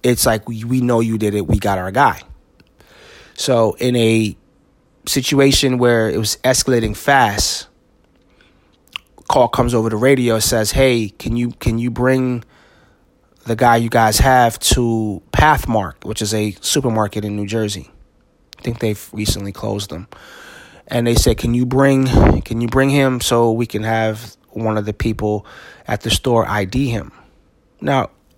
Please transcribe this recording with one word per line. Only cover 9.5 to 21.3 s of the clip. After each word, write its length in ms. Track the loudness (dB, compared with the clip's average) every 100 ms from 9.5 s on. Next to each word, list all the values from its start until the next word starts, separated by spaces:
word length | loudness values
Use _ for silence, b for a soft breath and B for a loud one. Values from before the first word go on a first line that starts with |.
| 2 0
over 160 | 0 0
the 60 | 0
radio, 420 | 2 4 2 0
says, 340 | 0 0 0
"Hey, 360 | 2 2 2 -2
can 260 | _ -6 -2
you, 140 | -4
can 260 | -4 -4 -2
you 120 | -4
bring 540 | -2 0 2 0 -4 b b b b b b b _ _ _ -6
the 100 | 2
guy 200 | 4 4
you 140 | 2
guys 280 | 2 2 4
have 400 | 4 6 4 2
to 640 | 0 2 2 0 -2 -6 _
Pathmark, 720 | 2 2 2 0 -2 -2 -10
which 180 | -12 -6
is 100 | -4
a 200 | -2 -4 -4
supermarket 640 | -4 -2 0 -2 -2 -4
in 120 | -6 -6
New 100 | -4
Jersey?" 440 | -2 -4 -6 -14 _ _ _ _ _ _ -10 -8
Think 140 | -4
they've 280 | -4 -6 -10
recently 400 | -8 -4 -4 -6
closed 380 | -8 -6 -6 -8
them. 180 | -14 -16 B B B B B B B -6
And 180 | -2 0
they 80 |
said, 240 | 2 0